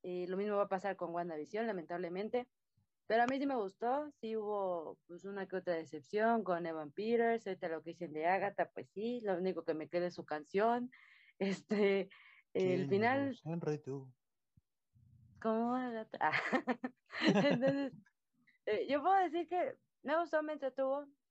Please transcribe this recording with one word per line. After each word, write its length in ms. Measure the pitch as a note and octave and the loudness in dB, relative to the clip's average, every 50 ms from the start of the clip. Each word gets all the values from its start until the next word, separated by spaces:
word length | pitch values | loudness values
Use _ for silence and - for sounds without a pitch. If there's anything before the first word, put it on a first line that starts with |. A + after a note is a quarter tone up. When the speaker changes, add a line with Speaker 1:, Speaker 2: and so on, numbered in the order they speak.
| - | -8
Speaker 1:
Eh, 240 | F3+ F3+ F3+ F3+ | -6 -6 -4 -4
lo 100 | F3 F#3+ | -4 -2
mismo 200 | F#3+ G3+ G#3 G#3 | -2 -2 0 2
va 60 | G3+ G3+ | 2 2
a 40 | G3 | 2
pasar 260 | G3 F#3 G3 G3 F#3 | 0 -2 -2 -4 -4
con 180 | - F3 E3 E3+ | -4 -6 -4 -2
WandaVision, 500 | F3 F3 F3 D#3+ D3+ D3+ - - G#3 A#3 | -4 -4 -4 -6 -6 -8 -6 -4 -2 -2
lamentablemente. 800 | A3+ G3+ F3+ D#3 - F3 F3 F3+ E3+ F3 F#3 G#3 A3 A#3+ B3 B3 _ _ _ _ _ _ _ _ _ _ _ _ | -2 -2 -4 -6 -6 -6 -4 -4 -4 -4 -4 -4 -2 -2 -2 -4 _ _ _ _ _ _ _ _ _ _ _ _
Pero 160 | - G#3+ A3+ A#3+ | 2 4 4 6
a 40 | |
mí 100 | B3 C4+ C#4 | 4 2 0
sí 60 | C#4+ | 0
me 100 | C#4 C4+ | 0 0
gustó, 560 | A#3+ G3+ F#3+ - _ A3+ A#3+ C4 C#4+ D4+ D4 - _ | 0 -2 -2 -4 _ 0 0 0 0 -2 -6 -10 _
sí 160 | - A3 A3 | -6 -4 -4
hubo, 640 | A3 G#3 G#3 G#3 G3+ G3 F#3 F3+ E3+ D#3 - F3+ _ _ | -2 -2 -2 -2 0 0 0 -2 -2 -4 -8 -12 _ _
pues, 180 | - F3 E3+ F3+ | -18 -16 -12 -10
una 220 | G3 G3+ G3 F#3+ | -8 -6 -6 -6
que 80 | F#3 - | -4 -4
otra 180 | F#3 F3+ F3+ E3+ | -4 -2 0 -2
decepción 680 | E3 D#3+ C#3 - D3+ C#3+ - - G#3 A3 A3+ A#3 A3+ G3+ | -2 -2 -8 -12 -12 -10 -4 0 2 4 4 4 2 2
con 220 | F#3 F3+ E3+ F3 | 0 0 0 0
Evan 260 | E3 D#3+ D#3 D3+ D3 | -4 -4 -4 -6 -8
Peters, 540 | - - G#3 A3 A#3+ A3+ A#3 A#3 A3+ A3+ A3+ | -6 -4 0 2 4 4 4 4 2 2 0
ahorita 220 | G3 F#3 F3+ F#3 E3+ | -6 -6 -4 -4 -4
lo 120 | D#3+ D#3 D#3 | -4 -4 -6
que 80 | E3+ | -10
dicen 200 | E3 E3+ F3 D3+ D3 | -10 -8 -10 -8 -4
de 120 | D3+ D#3 | 0 2
Agatha, 440 | E3+ F#3 G3 F#3+ G3+ F#3+ - E3+ - _ | 4 4 4 2 0 0 -2 -2 -2 _
pues 160 | F#2+ B2 _ | -12 -12 _
sí, 320 | _ F#3+ G#3+ A#3 B3 B3 A3 | _ -6 -4 -4 -4 -4 -2
lo 140 | G3+ F#3+ | -2 -2
único 260 | E3+ F#3 F#3 F3 E3 E3 | 0 0 -2 -2 -2 -2
que 120 | E3+ D#3 | -4 -4
me 120 | D#3 D#3 | -4 -4
queda 200 | D3 - F3 F3 | -4 -2 -2 -2
es 80 | F3 F3 | -2 -4
su 100 | - D#3 | -8 -6
canción, 680 | - D3+ D3+ D3 _ - G3 G#3+ A#3 A#3+ B3 B3 B3 - - - - - - - - _ _ | -6 -6 -6 -6 _ 0 2 4 4 2 0 -2 -6 -10 -18 -20 -20 -20 -20 -20 -20 _ _
<laughs> 0 | |
este, 680 | F#3+ G3 F#3+ F#3 - - A3 G3+ G#3+ G3 G3 G3 F#3 F#3+ - - - - - - _ _ _ | -2 -2 -2 -4 -2 -2 2 4 4 4 4 2 0 -4 -8 -20 -20 -20 -20 -20 _ _ _
el 340 | F#3 F#3+ F#3 F3+ F3+ F#3+ | 0 2 4 2 2 2
Speaker 2:
¿Quién 20 | C#3 | 2
Speaker 1:
final 400 | G3 G3 A3 A#3+ C4 C#4 C#4 C#4 | 2 4 4 4 4 2 0 -2
Speaker 2:
nos 160 | B3 - _ | -4 -6 _
enredó? 680 | D3+ E3 E3+ E3+ D#3 D3+ D3 - C3+ C3+ C#3 C3+ C3 - _ _ _ _ _ _ _ _ - _ _ _ _ _ _ _ - - - - - - - - - | -6 -4 -2 0 -2 -2 -2 -4 -8 -8 -8 -10 -14 -20 _ _ _ _ _ _ _ _ -20 _ _ _ _ _ _ _ -20 -20 -20 -20 -20 -20 -20 -18 -2
Speaker 1:
¿Cómo, 340 | - A3 A3 A3+ A#3 A#3+ B3 | 0 0 2 2 2 0 0
Agatha? 420 | B3+ B3+ B3 A#3 A3 A3 - - - | -2 -2 -4 -6 -8 -8 -10 -4 0
Ah, 120 | - D#3 D3+ - - - | 0 0 2 0 0 0
<laughs> 420 | - D4 - - A#3 - - B3+ - _ _ _ - - - | 0 0 0 0 -4 -2 -4 -12 -12 _ _ _ -6 2 4
entonces, 680 | A3 F#3 G3+ F#3+ C#4+ - A#3+ B3+ C4+ C#4 C#4 C#4 C4 - - - _ _ _ _ _ _ _ _ _ _ _ _ | 4 6 6 6 4 4 4 2 2 2 2 -2 -4 -8 -12 -20 _ _ _ _ _ _ _ _ _ _ _ _
eh, 220 | - G#3+ F#3+ C3+ - | -2 -2 -2 0 0
yo 120 | C4+ D4 | 0 2
puedo 140 | C4+ F4+ G4 G4 F#4 | 4 4 4 4 4
decir 240 | E4 C#4 F4 E4 | 2 0 -4 -4
que 280 | - F4 F4+ D#4 - - _ _ _ _ _ - | -2 -2 0 0 -2 -4 _ _ _ _ _ -4
me 140 | B3+ D4+ E4 | 0 0 0
gustó, 220 | F4 - - D#4 | 0 2 0 0
me 120 | D#4 D4+ D#4 | 0 -2 -6
entretuvo, 520 | D4 C#4 C4 C4 - C4+ C4+ C4+ C#4+ D4 C#4+ C#4+ _ _ _ | -4 -6 -6 -2 0 0 0 0 -2 -4 -10 -18 _ _ _